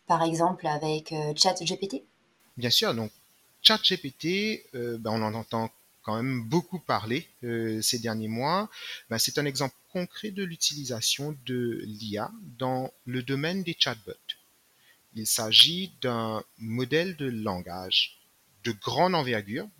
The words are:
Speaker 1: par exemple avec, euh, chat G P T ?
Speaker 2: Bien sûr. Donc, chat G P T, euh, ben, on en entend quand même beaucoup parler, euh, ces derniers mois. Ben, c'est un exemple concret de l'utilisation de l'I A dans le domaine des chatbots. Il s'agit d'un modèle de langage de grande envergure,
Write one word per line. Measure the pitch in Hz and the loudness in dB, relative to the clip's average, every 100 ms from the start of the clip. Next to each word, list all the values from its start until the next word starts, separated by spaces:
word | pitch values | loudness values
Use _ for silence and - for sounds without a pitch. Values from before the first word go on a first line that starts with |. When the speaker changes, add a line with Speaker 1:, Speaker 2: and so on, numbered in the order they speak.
| - | 2
Speaker 1:
par | 165 | 4
exemple | 160 165 175 185 160 | 4 4 2 2 -2
avec, | 147 156 156 - | 0 0 -2 -2
euh, | 160 151 151 | -4 -2 4
chat | 185 185 | 4 4
G | 165 180 | -2 -2
P | 196 | -4
T ? | 269 - _ _ _ _ - | -6 -10 _ _ _ _ -2
Speaker 2:
Bien | 120 | 2
sûr. | - 214 | 4 4
Donc, | 117 107 - _ _ _ _ | 0 -4 -8 _ _ _ _
chat | - 220 | 6 6
G | - 180 | 4 0
P | 139 | -4
T, | - 160 190 214 220 - | -4 0 0 0 -2 -6
euh, | 123 120 117 | -6 -4 -2
ben, | 110 | 0
on | 113 | 0
en | 110 | 0
entend | 113 107 117 113 - _ _ | -2 -2 -2 -2 -6 _ _
quand | - 110 | -4 -2
même | 131 127 | 0 -2
beaucoup | 113 165 175 175 | 0 0 0 -8
parler, | - 110 107 139 - - | -2 -2 0 -4 -4 -10
euh, | 120 117 113 110 | -4 -2 0 0
ces | - 123 | 0 -2
derniers | 113 110 110 | -2 -2 -2
mois. | 113 143 185 214 - - - - | -2 0 0 -2 -8 -12 -12 -6
Ben, | 113 | -2
c'est | - - | 0 0
un | |
exemple | 143 135 139 - _ | -2 0 -4 -6 _
concret | 185 180 - 214 | -6 -6 -6 -8
de | 196 | -6
l'utilisation | 185 165 - 147 127 110 - - 147 143 | -6 -2 -2 -2 -6 -2 -2 -2 -4 -6
de | 123 123 120 110 | -4 -2 0 -2
l'I | 107 107 110 104 | -6 -8 -4 -4
A | 139 226 165 120 | -4 -8 -14 -6
dans | 127 131 131 - | -4 -2 -4 -10
le | 123 127 | -6 -6
domaine | 123 135 156 190 | -2 -2 -2 -2
des | 170 156 | -2 -2
chatbots. | 139 117 - - - - _ _ _ _ _ _ _ | -2 -2 -10 -14 -12 -14 _ _ _ _ _ _ _
Il | 113 107 | -6 -2
s'agit | - 110 113 147 180 185 - | 0 4 8 6 4 -6 -4
d'un | 127 117 113 110 - - | -2 0 -2 -4 -6 -10
modèle | 113 120 127 151 190 156 | -2 0 2 2 0 -2
de | 135 | -4
langage | 113 107 90 87 90 92 - - - _ _ _ _ | -2 0 -2 -4 -8 0 2 2 -4 _ _ _ _
de | 117 | -4
grande | 110 - 135 180 | -2 -2 2 4
envergure, | 170 127 110 101 131 208 | 4 2 0 -2 -6 -6